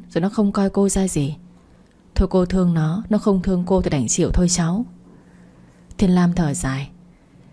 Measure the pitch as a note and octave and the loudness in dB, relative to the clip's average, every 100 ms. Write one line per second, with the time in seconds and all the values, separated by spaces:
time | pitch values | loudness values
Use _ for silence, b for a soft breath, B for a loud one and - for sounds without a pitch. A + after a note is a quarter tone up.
0 | - E3 F#3 G#3+ G3+ G3+ G3 G3 G3 F#3+ | -4 -4 -2 0 0 0 0 0 0 0
1 | F#3+ D#3 C#3+ D3 - b b b b b | -2 -2 -4 -6 -16 b b b b b
2 | _ - F#3+ F#3+ F3+ F#3 F3+ D#3+ D#3 F3+ | _ -2 2 2 2 2 2 2 0 -2
3 | - G#3+ G#3+ G3 F3 F3+ F3+ F#3+ F3+ D3+ | -2 0 2 0 0 -2 0 0 0 -2
4 | A2 - D#3+ - F3 F3 E3 F#3+ B3 - | -2 0 0 2 2 0 -2 -2 -6 -12
5 | - B B B B B B B B - | -20 B B B B B B B B -2
6 | F#3+ F3+ F3 F3+ D#3 C#3 C3+ C3+ C#3 - | 2 4 2 2 -2 -2 -4 -6 -10 -16
7 | - b b b b | -20 b b b b